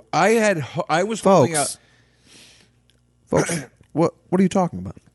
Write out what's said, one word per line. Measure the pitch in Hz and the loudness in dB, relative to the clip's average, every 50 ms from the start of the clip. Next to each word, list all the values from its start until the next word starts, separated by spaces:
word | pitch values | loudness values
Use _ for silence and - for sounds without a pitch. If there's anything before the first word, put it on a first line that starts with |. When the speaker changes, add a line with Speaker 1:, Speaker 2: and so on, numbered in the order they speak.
| - _ | -4 _
Speaker 1:
I | - 151 175 208 | -2 0 2 2
had | 226 233 214 208 190 156 | 2 2 2 0 0 -2
ho-, | 127 - - 165 - - | -6 -6 -8 -8 -4 -2
I | 151 170 190 | -2 -2 -2
was | 214 226 - | -4 -4 0
holding | - 190 196 165 127 - 160 | 2 4 6 6 4 4 2
Speaker 2:
Folks. | 147 135 - - | -2 -2 -4 -6
Speaker 1:
out | - _ _ _ _ _ _ _ _ _ _ - - - - - _ _ _ _ _ _ _ _ _ _ _ _ _ _ _ - - 147 | -12 _ _ _ _ _ _ _ _ _ _ -20 -20 -20 -20 -20 _ _ _ _ _ _ _ _ _ _ _ _ _ _ _ -2 -2 -2
Speaker 2:
Folks, | - 170 156 - - _ _ | -2 -4 -8 -10 -12 _ _
<clears throat> | _ _ - | _ _ -2
what, | 139 170 - - _ _ _ | -2 -2 -2 -2 _ _ _
what | 180 185 | 0 0
are | 196 | 2
you | 180 | 2
talking | - 196 180 165 - 90 | 2 0 -2 -2 -4 -10
about? | - - - - - _ | -14 -14 -16 -18 -20 _